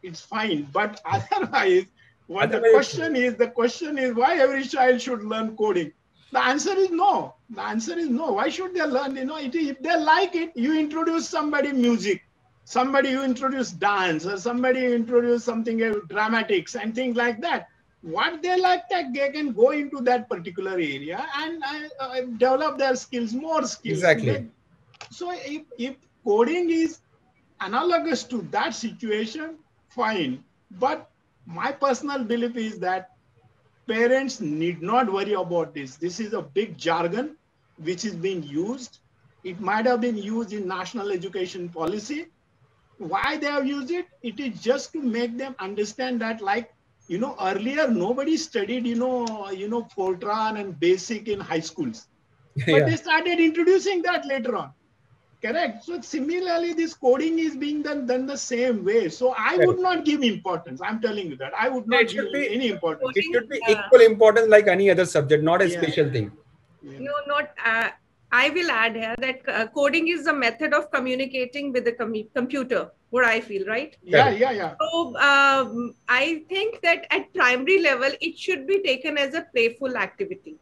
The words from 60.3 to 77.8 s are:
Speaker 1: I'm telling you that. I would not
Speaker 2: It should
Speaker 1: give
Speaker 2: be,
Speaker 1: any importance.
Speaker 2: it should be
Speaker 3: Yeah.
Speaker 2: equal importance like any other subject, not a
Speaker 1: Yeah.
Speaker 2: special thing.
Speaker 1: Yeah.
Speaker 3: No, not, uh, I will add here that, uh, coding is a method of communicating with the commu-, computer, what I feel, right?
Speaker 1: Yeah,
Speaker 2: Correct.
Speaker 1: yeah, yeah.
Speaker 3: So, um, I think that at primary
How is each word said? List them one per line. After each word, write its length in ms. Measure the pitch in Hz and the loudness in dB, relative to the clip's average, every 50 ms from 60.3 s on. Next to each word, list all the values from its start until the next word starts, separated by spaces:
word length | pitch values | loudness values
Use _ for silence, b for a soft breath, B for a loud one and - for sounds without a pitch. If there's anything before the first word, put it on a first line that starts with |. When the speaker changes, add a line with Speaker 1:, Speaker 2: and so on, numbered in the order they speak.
| 202 170 - 190 175 165 - 131 127 139 180 | 0 0 -4 -4 -4 -4 -4 -8 -12 -8 -6
Speaker 1:
I'm 180 | 196 220 226 220 | -6 -6 -2 -2
telling 240 | 226 208 208 190 165 | -2 -2 -2 -6 -6
you 60 | 139 127 135 | -8 -8 -8
that. 100 | 139 - - 220 | -8 -4 -2 0
I 40 | 254 | 0
would 180 | 262 254 214 | 0 -2 -2
not 140 | 214 247 247 233 | 2 4 4 4
Speaker 2:
It 80 | - 180 | 4 0
should 200 | 220 269 196 - | -4 -4 -4 -2
Speaker 1:
give 0 | |
Speaker 2:
be, 220 | 285 285 226 202 | -4 -4 -2 -2
Speaker 1:
any 140 | 247 269 233 | -2 0 0
importance. 440 | 196 175 - 165 156 - 262 254 254 196 202 | -2 0 -2 -4 -2 -2 -4 -2 -2 -2 -2
Speaker 2:
it 20 | 320 349 | 0 0
should 160 | 240 233 220 | -2 -2 -2
be 100 | 285 - 226 226 | -8 -4 2 2
Speaker 3:
Yeah. 160 | 220 214 202 | 2 2 4
Speaker 2:
equal 140 | 202 254 240 226 226 220 | 8 10 12 12 10 10
importance 360 | 202 220 214 208 226 226 220 | 8 8 8 8 8 6 10
like 200 | 214 214 208 202 180 | 8 8 8 8 4
any 120 | 185 196 196 180 | 6 6 6 6
other 100 | 165 185 170 - | 6 4 2 2
subject, 280 | 160 143 135 151 147 151 160 | 0 4 4 4 4 4 4
not 100 | 170 185 202 | 4 4 4
a 20 | 175 | 2
Speaker 1:
Yeah. 100 | 175 170 165 | 2 0 -2
Speaker 2:
special 260 | 156 156 - 151 139 127 | -2 2 2 2 2 2
thing. 140 | 120 104 101 - - _ _ _ _ _ _ _ _ - | -2 -4 -4 -8 -18 _ _ _ _ _ _ _ _ -20
Speaker 1:
Yeah. 160 | - 269 - 254 277 | -18 -16 -12 -10 -6
Speaker 3:
No, 40 | 294 294 285 285 285 | -6 -6 -4 0 0
not, 160 | 294 294 294 - - - 233 226 | 0 0 -2 -8 -2 0 0 2
uh, 180 | 226 226 208 - _ _ _ _ _ _ _ - | 2 0 -2 -4 _ _ _ _ _ _ _ 2
I 160 | 240 262 302 294 | 4 4 4 2
will 140 | 359 370 339 | 0 0 0
add 260 | 262 220 220 233 220 226 226 | 2 2 2 0 0 -2 -6
here 120 | 220 233 226 247 | -6 -4 -4 -4
that, 160 | 262 262 262 - - - | -4 -4 -4 -6 -4 -2
uh, 100 | 202 226 220 - | -2 -2 -2 0
coding 320 | 294 285 285 277 330 330 330 349 | 2 2 4 4 2 0 0 -2
is 100 | 320 277 | -2 0
a 60 | 320 302 | 0 0
method 400 | 285 254 233 226 - 311 302 285 302 | 2 2 0 0 0 -2 2 2 0
of 100 | 302 294 - | 0 0 -4
communicating 720 | 277 247 254 254 254 269 262 - 262 247 247 - 285 285 285 247 | -4 -2 -2 -2 -2 -4 -4 -2 -4 -4 -4 -6 -8 -6 -2 -4
with 80 | 247 240 | -2 -2
the 80 | 240 233 | -2 -2
commu-, 340 | - 240 220 226 214 214 - _ 269 | -2 -6 -4 -4 -6 -8 -6 _ -4
computer, 420 | 240 262 - 277 254 254 247 185 151 - - _ _ _ | -4 -2 -2 -4 -2 0 -2 -2 -2 -4 -12 _ _ _
what 140 | - 247 254 233 220 | 0 2 4 4 4
I 40 | 226 220 - | 2 -2 -4
feel, 160 | 208 196 190 | -6 -6 -4
right? 300 | 190 220 233 285 311 _ _ _ | -2 -4 -4 -4 -6 _ _ _
Speaker 1:
Yeah, 220 | 180 175 - 202 | 2 6 6 6
Speaker 2:
Correct. 160 | 214 202 208 | 6 6 2
Speaker 1:
yeah, 100 | 240 269 254 208 185 | 2 2 2 -2 -4
yeah. 120 | 160 - - | -6 -4 -4
Speaker 3:
So, 360 | 320 311 330 339 339 262 233 - 262 277 | -4 -2 0 -2 -2 -2 0 2 4 6
um, 640 | 285 277 277 277 269 269 262 220 214 233 240 240 - _ _ - | 6 6 6 6 4 4 0 -2 -4 -8 -8 -8 -10 _ _ 0
I 340 | 240 254 269 320 330 311 311 _ | 0 2 2 0 -2 -4 -6 _
think 320 | 359 381 415 440 453 - - 339 | -4 -4 -2 -4 -4 -2 0 0
that 180 | 339 - - - | 0 0 0 -2
at 220 | 302 392 - - _ | -4 -4 -4 -4 _
primary 440 | 381 302 247 247 254 269 294 381 381 | 2 4 4 4 2 2 4 4 4